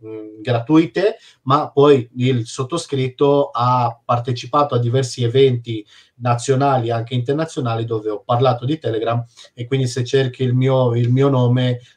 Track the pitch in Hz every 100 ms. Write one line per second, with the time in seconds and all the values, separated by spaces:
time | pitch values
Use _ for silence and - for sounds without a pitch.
0 | 110 110 107 110 107 117 117 156 165 -
1 | 196 220 - _ - 143 147 - 143 139
2 | 117 - 123 127 110 - 131 170 - 135
3 | 127 - 143 143 143 117 123 123 120 -
4 | - 123 120 120 123 147 143 120 117 127
5 | 127 - 117 123 135 120 120 110 - -
6 | _ - 120 120 127 131 139 127 117 117
7 | 117 127 123 143 160 156 123 117 113 113
8 | 107 104 - 120 131 123 123 156 117 113
9 | 107 117 120 _ - - 117 135 127 123
10 | 120 139 131 127 127 127 131 131 123 117
11 | 120 127 139 131 123 127 127 123 -